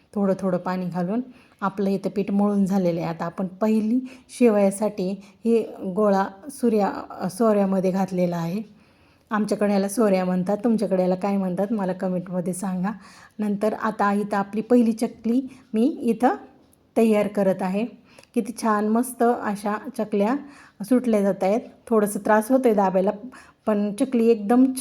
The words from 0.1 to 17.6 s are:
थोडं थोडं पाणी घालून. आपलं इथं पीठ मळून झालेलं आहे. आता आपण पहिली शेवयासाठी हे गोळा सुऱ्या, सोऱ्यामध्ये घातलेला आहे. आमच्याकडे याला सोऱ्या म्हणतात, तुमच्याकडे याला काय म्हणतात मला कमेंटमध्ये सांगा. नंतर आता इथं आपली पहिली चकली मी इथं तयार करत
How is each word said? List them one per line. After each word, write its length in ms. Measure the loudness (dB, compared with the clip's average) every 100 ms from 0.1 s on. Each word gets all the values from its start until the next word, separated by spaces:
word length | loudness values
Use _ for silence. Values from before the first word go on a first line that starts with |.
| -2
थोडं 180 | 0 0
थोडं 180 | -2 -2
पाणी 280 | -2 -6 -4
घालून. 360 | -4 -4 -4 -6 -12 _ -8
आपलं 280 | -6 -2 -2
इथं 200 | -2 -4
पीठ 220 | -4 -2
मळून 340 | 0 2 2 2
झालेलं 340 | 2 0 0
आहे. 100 | -4
आता 160 | -6 -8
आपण 220 | -6 -8
पहिली 520 | -2 0 0 0 -2 -4 -12 -10
शेवयासाठी 840 | 2 4 4 2 2 -4 -2 -6 -6 -12 _ 0
हे 280 | 0 0 -8 -6 0
गोळा 300 | 2 2 0 -6 -18
सुऱ्या, 440 | -2 0 2 0 -2 -10 -8 -6
सोऱ्यामध्ये 640 | 0 2 4 2 2 0
घातलेला 460 | 0 -2 0 -2 -2
आहे. 240 | -4 -6 -8 -16 _ _ _ _ -6
आमच्याकडे 440 | -2 -2 0 0
याला 160 | 0 0
सोऱ्या 360 | 2 2 2 0
म्हणतात, 320 | -2 0 0
तुमच्याकडे 380 | 0 0 0 0
याला 140 | 0 0
काय 220 | 0 -2
म्हणतात 360 | -2 -2 -2
मला 200 | -2 -4
कमेंटमध्ये 600 | -4 -4 -4 -4 -6 -4
सांगा. 380 | -4 -4 -4 -4 -6 -14 -20 -16 -6
नंतर 340 | -4 -2 -2
आता 400 | -2 -4 0 0
इथं 240 | 0 -2 -4
आपली 240 | -4 -4
पहिली 320 | 2 4 4
चकली 480 | 0 -4 -4 -2 -2 -2 -10 _
मी 120 | 0 0
इथं 440 | 0 -2 2 2 0 -6 _ _ _ _ 2
तयार 300 | 4 4 2
करत 340 | 0 0 0